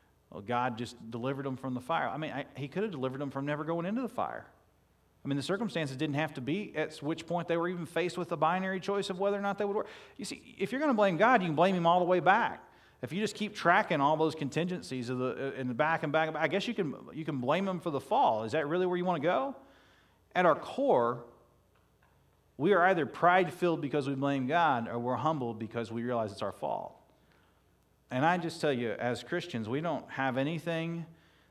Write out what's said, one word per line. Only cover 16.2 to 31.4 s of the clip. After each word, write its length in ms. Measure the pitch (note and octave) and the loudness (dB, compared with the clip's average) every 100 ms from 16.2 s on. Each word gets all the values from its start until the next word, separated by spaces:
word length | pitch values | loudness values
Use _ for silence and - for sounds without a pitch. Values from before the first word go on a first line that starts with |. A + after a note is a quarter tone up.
| D#3+ D3+ | 2 2
I 120 | D#3 | 2
guess 200 | G3 A3 | 2 0
you 60 | |
can, 220 | A3 D#3 - - | -2 -4 -6 -10
you 120 | C#3 D#3 | -8 -4
can 140 | C#3 | -2
blame 280 | B2 E3 G3 | 2 2 2
Him 140 | F3+ | -2
for 80 | E3+ | -2
the 100 | C#3 | -4
fall. 440 | - C4 G3 A2 | 0 2 4 2
Is 100 | A2 | 0
that 140 | C#3+ D3 | -2 0
really 180 | F3 F#3 | 0 0
where 120 | F3+ | 0
you 60 | |
wanna 160 | F3+ E3+ | 0 0
go? 360 | D#3 A#3 C#4 C4+ - - _ _ _ _ _ | 2 2 0 -6 -16 -20 _ _ _ _ _
At 120 | - F3+ | 4 4
our 100 | D3 | 4
core, 680 | - - C#4 D3 A#2 A#2+ - - _ _ _ _ _ _ _ _ _ _ _ - | 0 0 4 4 4 0 -8 -20 _ _ _ _ _ _ _ _ _ _ _ -2
we 160 | D#3 | 4
are 120 | F#3 F3+ | 6 6
either 200 | F3+ B2+ | 4 0
pride-filled 760 | - E3+ F#3 E3+ - F3 D#3 | 4 6 6 4 2 0 2
because 260 | C#3+ D3 C3+ | 0 0 0
we 80 | C3+ | 0
blame 320 | C#3 C#3 B2+ | 0 0 0
God, 400 | E3+ D#3+ B2 A2+ | 2 4 2 0
or 100 | A#2 | -4
we're 160 | A#2+ A#2+ | -2 0
humbled 440 | D3+ D#3 A#2 G#2+ | 0 0 -2 -6
because 320 | A2 A#2+ A2 | -6 -6 -6
we 120 | A2+ | -4
realize 280 | A#2+ A#2+ A2 | -2 -2 -2
it's 100 | G2+ | -4
our 120 | G2+ | -8
fault. 400 | - - - - - _ _ _ _ _ _ _ _ _ _ _ | -6 -6 -6 -8 -14 _ _ _ _ _ _ _ _ _ _ _
And 160 | B2+ D#3+ | 0 2
I 120 | F3+ | 2
just 240 | E3 - | -2 -2
tell 100 | D3+ | 0
you, 200 | B2+ A#2 | 0 -2
as 320 | - A#2+ A#2 | -2 -4 -4
Christians, 440 | - F3 E3+ A#2 G#2+ | -4 -6 -4 -6 -4
we 140 | C3+ | -4
don't 280 | E3+ C#3+ - | -4 -6 -6
have 280 | - C3+ B2 | -4 -2 0
anything 680 | C#3 E3 E3+ E3 E3 E3+ D#3+ - _ _ | -2 -4 -4 -4 -4 -8 -10 -16 _ _